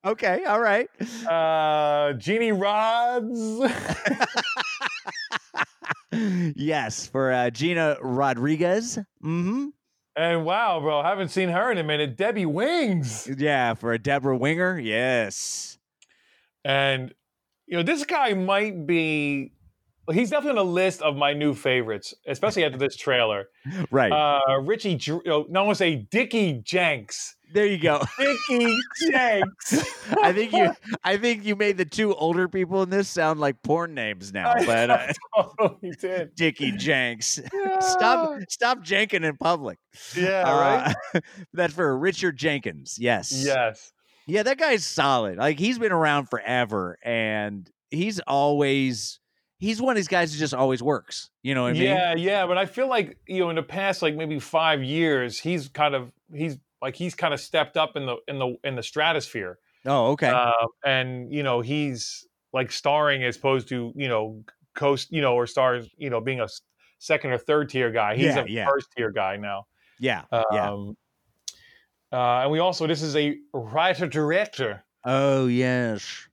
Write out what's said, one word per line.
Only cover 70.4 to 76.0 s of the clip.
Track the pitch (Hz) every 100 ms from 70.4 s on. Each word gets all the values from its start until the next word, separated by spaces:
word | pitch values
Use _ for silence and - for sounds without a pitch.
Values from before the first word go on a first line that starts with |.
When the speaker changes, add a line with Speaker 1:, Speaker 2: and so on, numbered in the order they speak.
| 110
Speaker 1:
yeah. | 107 104
Speaker 2:
Um, | 101 101 107 _ _ _ _ - - _ _ _ _ _
uh, | 127 123 123
and | 135
we | 156
also, | 180 175 160
this | 160
is | 156 147
a | 147 147 -
writer | 139 113 135 175 180 170
director. | 139 151 175 208 - 123 104 _ _
Speaker 1:
Oh, | 123 135 139 135 127
yes. | 123 127 127 120 107